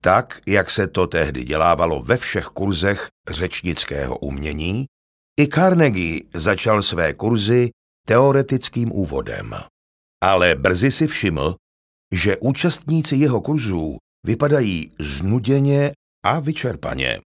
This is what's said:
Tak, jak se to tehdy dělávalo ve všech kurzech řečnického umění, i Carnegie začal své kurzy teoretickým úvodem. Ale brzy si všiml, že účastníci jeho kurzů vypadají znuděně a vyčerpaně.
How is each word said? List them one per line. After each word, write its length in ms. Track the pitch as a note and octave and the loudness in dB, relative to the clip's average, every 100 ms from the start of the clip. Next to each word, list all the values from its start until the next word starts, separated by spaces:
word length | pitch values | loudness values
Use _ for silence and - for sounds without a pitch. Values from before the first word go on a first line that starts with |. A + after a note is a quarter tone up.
Tak, 380 | F#2 G2+ - - - | 4 2 0 -12 0
jak 240 | G2+ F#2 | 2 2
se 160 | - F#2+ | -2 -2
to 200 | - F2+ | 0 0
tehdy 380 | E2 D2 C2 | 0 -2 -4
dělávalo 580 | B1 D2+ E2+ D#2+ E2+ D2 | -4 2 4 4 2 0
ve 140 | A#1 A#2+ | 0 -2
všech 280 | - G2+ | 0 -6
kurzech 600 | - - G2 E2+ G2 G2+ - _ - | -6 -4 -2 0 0 -2 -8 _ -10
řečnického 880 | - F2+ - F2 D#2+ - C#2+ C2 B1+ | -6 -4 -4 -6 -4 -6 -6 -6 -6
umění, 680 | C#2+ C#2 D2+ D2 E2 G#2+ C#3 _ _ _ _ - | -6 -6 -6 -4 -4 -4 -6 _ _ _ _ 0
i 80 | D3 | 2
Carnegie 760 | D#3 F#3 F3 D3 F#2+ E2+ D#2+ - | 4 4 6 4 2 -2 -4 -8
začal 500 | E2+ D#2+ F#2+ A2+ G#2+ | -4 0 0 2 0
své 300 | G2 E2+ D#2+ | 0 0 -2
kurzy 560 | C#2+ G#2 A#2 G2+ B2 A#2+ _ _ _ - | 0 0 0 2 2 2 _ _ _ 2
teoretickým 840 | A2+ C#3 C3+ C3+ C3 - - A2+ | 4 6 2 0 -2 -2 -4 -2
úvodem. 640 | - E2 C2+ - G#1 G#1+ - - _ _ _ _ _ | -2 -2 -4 -6 -8 -10 -12 -14 _ _ _ _ _
Ale 320 | F#2 F#2 F2+ | 2 4 4
brzy 360 | C#2+ F#2 F2+ C3 | 4 2 2 0
si 160 | - D#3 | 0 -2
všiml, 480 | - G2+ D#2 D2+ F2+ _ _ _ _ _ | 0 -2 0 -2 -4 _ _ _ _ _
že 240 | F#2 F#2+ F#2+ | -2 0 0
účastníci 800 | B2 C3+ F3+ - - D#3+ D3+ | -2 0 -2 -2 -2 -2 0
jeho 260 | C3+ D3 A#2 | 2 2 2
kurzů 560 | - D3+ A2+ F2 D#2 B1 _ _ - | 0 -2 -2 -2 -4 -8 _ _ -4
vypadají 680 | A2+ C#3+ D3 A2 E2+ - - | 0 2 2 2 -2 -6 -10
znuděně 920 | D2+ C#2 F#2 B2 G#2 C#3 C#3 C#3+ C#3+ - _ _ | -8 -4 -2 0 2 2 2 2 0 -4 _ _
a 140 | - D3+ | -2 -2
vyčerpaně. 840 | D3 D#3 B2+ - C2 B1+ C2 G1+ | -2 -4 -6 -4 -6 -2 -2 -4